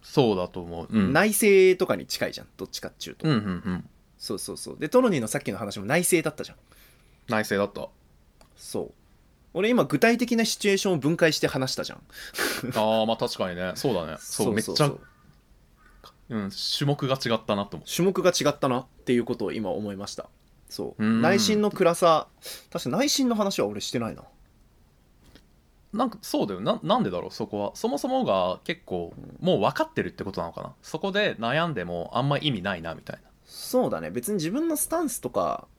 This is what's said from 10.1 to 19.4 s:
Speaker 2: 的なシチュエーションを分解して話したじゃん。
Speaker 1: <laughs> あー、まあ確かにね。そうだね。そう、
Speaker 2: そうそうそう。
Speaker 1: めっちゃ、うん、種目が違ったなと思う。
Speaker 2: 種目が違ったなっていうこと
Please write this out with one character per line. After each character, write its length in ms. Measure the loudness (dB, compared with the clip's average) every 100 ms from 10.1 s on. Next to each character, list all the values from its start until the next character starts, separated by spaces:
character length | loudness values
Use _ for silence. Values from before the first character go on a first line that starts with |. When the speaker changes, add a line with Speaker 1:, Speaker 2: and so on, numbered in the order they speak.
| 4
Speaker 2:
的 180 | 2 2
な 80 | 0
シ 140 | 0
チ 80 | 2
ュ 20 |
エ 20 | 2
ー 20 |
シ 100 | 2
ョ 40 |
ン 20 |
を 40 | 2
分 200 | 2 4
解 160 | 4
し 60 | 4
て 80 | 0
話 240 | 0 -2
し 40 | -4
た 80 |
じ 80 | -6
ゃ 40 | -10
ん。 60 | -18 -18 -14 -4
Speaker 1:
<laughs> 340 | -4 -2 -4 0
あ 280 | 2 2
ー、 20 | 2
ま 100 | 0
あ 20 |
確 180 | -2 -2
か 140 | -4
に 60 | -2
ね。 160 | -4 -2
そ 160 | 0
う 20 |
だ 120 | 0 -2
ね。 100 | -8
そ 320 | -10 -2 0
う、 20 |
Speaker 2:
そ 0 |
う 80 | 0
そ 120 | 0
う 40 | 2
そ 80 | 2
う。 40 |
Speaker 1:
め 40 |
っ 60 | 0
ち 40 |
ゃ、 40 | -14 _ -20 -20 _ _ _ _ -20 -20 -20 _ -8
う 80 | -6 -6
ん、 40 | -6 -4 -2
種 100 | 0
目 200 | 0 0
が 80 | 0
違 220 | 0 -2
っ 80 | 0
た 100 | -2
な 100 | -2
と 120 | -8
思 80 | -8
う。 40 |
Speaker 2:
種 160 | 0 2
目 160 | 4
が 100 | 2
違 220 | 4 0
っ 60 | 2
た 100 | 0
な 100 | 0
っ 80 | -4 _ 0
て 80 |
い 60 | 2
う 60 | 2
こ 100 |
と 100 | -2